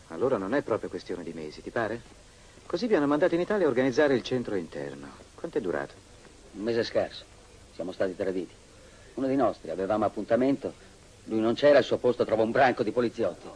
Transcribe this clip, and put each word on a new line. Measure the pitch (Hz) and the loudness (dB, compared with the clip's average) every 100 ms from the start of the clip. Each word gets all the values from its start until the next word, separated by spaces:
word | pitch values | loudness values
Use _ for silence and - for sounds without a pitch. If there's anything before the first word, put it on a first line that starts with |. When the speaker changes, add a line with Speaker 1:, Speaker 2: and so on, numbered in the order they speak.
| - | -14
Speaker 1:
Allora | 80 120 120 | -2 0 0
non | 95 | 0
è | 135 | -2
proprio | - 104 90 | 0 -4 -4
questione | 90 - 90 | -10 -8 -8
di | 82 | -8
mesi, | 82 76 - | -10 -12 -12
ti | - | -10
pare? | 120 110 117 - - - - - - - | -6 -4 -6 -12 -20 -20 -20 -20 -20 -8
Così | 175 226 | -4 2
vi | 196 | 2
hanno | 143 | 4
mandato | 147 180 | 4 2
in | 170 | 2
Italia | - 208 | 0 2
a | 165 | 2
organizzare | 123 135 127 147 | 2 2 4 4
il | 127 | 2
centro | - 127 - 101 | 0 -4 -2 -4
interno. | 80 73 71 69 69 - - | -6 -8 -10 -10 -14 -18 -20
Quanto | - 170 160 | -12 -6 -4
è | |
durato? | 98 73 69 - - - - - - | -2 -4 -6 -12 -20 -20 -20 -20 -18
Speaker 2:
Un | 104 | -8
mese | 107 117 | -2 -2
scarso. | 110 117 92 - - - - - - | 0 0 -2 -6 -20 -20 -20 -20 -20
Siamo | - 90 | -10 -10
stati | - - | -2 -4
traditi. | 90 95 92 85 - - - - - - | -2 -4 -2 -6 -14 -20 -20 -20 -20 -14
Uno | - 135 | -4 0
dei | 135 | 2
nostri, | 113 87 - | 2 0 -8
avevamo | 85 95 107 | -4 0 2
appuntamento, | 104 - 98 117 131 135 92 - - - - - | 0 -2 0 2 2 0 -4 -10 -20 -20 -20 -20
lui | - 113 | -6 -2
non | 110 | 0
c'era, | 113 143 143 | 4 6 6
al | |
suo | 113 110 | 6 2
posto | 123 117 | 2 2
trovò | 110 107 | 2 2
un | 110 | 2
branco | 117 131 113 | 4 4 4
di | 107 | 0
poliziotti. | 110 117 110 104 82 - | 0 -2 0 -4 -4 -14